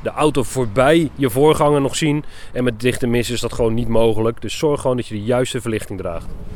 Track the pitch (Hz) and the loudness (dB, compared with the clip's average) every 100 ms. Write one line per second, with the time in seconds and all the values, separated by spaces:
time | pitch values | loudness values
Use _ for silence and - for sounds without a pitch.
0 | 113 - 151 139 113 131 123 101 131 170 | -8 0 0 2 -2 -2 -2 2 4 4
1 | 151 - 135 110 151 156 147 147 135 - | 2 0 -2 4 4 4 4 4 0 0
2 | 156 147 - - - 123 123 107 123 117 | 0 0 -4 -10 -8 -2 -2 0 -2 0
3 | 123 120 120 120 117 - 117 117 117 113 | 0 0 0 -2 -4 0 0 0 2 4
4 | 117 110 113 117 - - 156 143 135 123 | 4 4 0 -2 -6 -2 0 0 0 -2
5 | 113 110 104 123 131 127 117 110 - 98 | -4 -6 0 0 0 -4 -4 -4 -4 -8
6 | 92 85 - - - | -6 -6 -8 -10 -10